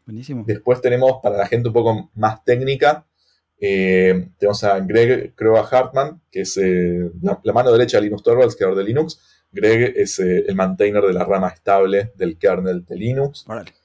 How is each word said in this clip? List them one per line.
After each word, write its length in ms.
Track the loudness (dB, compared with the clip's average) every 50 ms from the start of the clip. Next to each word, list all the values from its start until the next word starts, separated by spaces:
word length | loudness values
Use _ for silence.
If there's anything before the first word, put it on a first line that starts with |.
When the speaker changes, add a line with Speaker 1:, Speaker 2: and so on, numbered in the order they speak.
| _
Speaker 1:
Buenísimo. 380 | -18 -16 -16 -14 -12 -12 -8 -6
Speaker 2:
Después 360 | -6 -6 -4 0 0 0 0
tenemos, 400 | 0 0 0 2 2 2 2 0 -2
para 140 | -4 -2
la 100 | -2 -2
gente 220 | -2 -2 -2 -2 0
un 60 | 0
poco 360 | 0 0 0 0 -2 -4 -10 -8
más 280 | -4 -4 -4 -4 -2 _
técnica, 640 | 0 0 0 0 -2 -2 0 2 2 2 0 -4 _ _ _ _ _ _ _ _ _ _ -6
eh, 680 | -4 -2 0 0 2 2 4 4 4 4 2 0 -2 -8 _ -4
tenemos 260 | -2 -2 -2 0 0
a 160 | 0 0 0
Greg 540 | -2 0 2 2 4 4 2 0 -2 -8 -8
Kroa 320 | -2 0 2 2 2 2 2
Hartman, 500 | 0 0 0 0 -2 -4 -4 -4 -6 -14 _ _
que 100 | -10 -8
es, 160 | -8 -6 -2
eh, 540 | -2 0 0 0 0 0 -2 -2 -4 -6 -6 -8 -6 -4
la, 180 | -4 -4 -4 -4
la 100 | -2 0
mano 200 | 2 4 4 4
derecha 260 | 4 4 2 2 0
de 60 | 0
Linus 180 | 0 -2 -2 0
Torvalds, 340 | 2 2 4 4 2 2
creador 200 | 0 -2 0 0
de 80 | 0 -2
Linux. 360 | -2 -2 -2 -2 -4 -6 _ _ _ _ _ _ _ -6
Greg 420 | 0 2 2 4 4 2 0 0
es, 220 | -2 -2 -2 -2 -2
eh, 260 | -2 0 0 0 0 0
el 60 | -2
maintainer 460 | -2 -2 -2 0 0 0 0 2 2 0
de 100 | 0 0
la 120 | 0 -2
rama 240 | -2 -2 0 -2 -2
estable 640 | -6 -6 -2 0 2 2 2 2 2 0 -2 -2 -6
del 200 | -6 -6 -6 -4 0
kernel 460 | 0 0 0 0 -2 -4 -4 -6 -6
de 120 | -10 -10
Linux. 480 | -8 -6 -4 -4 -2 -4 -4 -6 -10 -16
Speaker 1:
Órale. 260 | -14 -12 -12 -12 -14 -20 _ _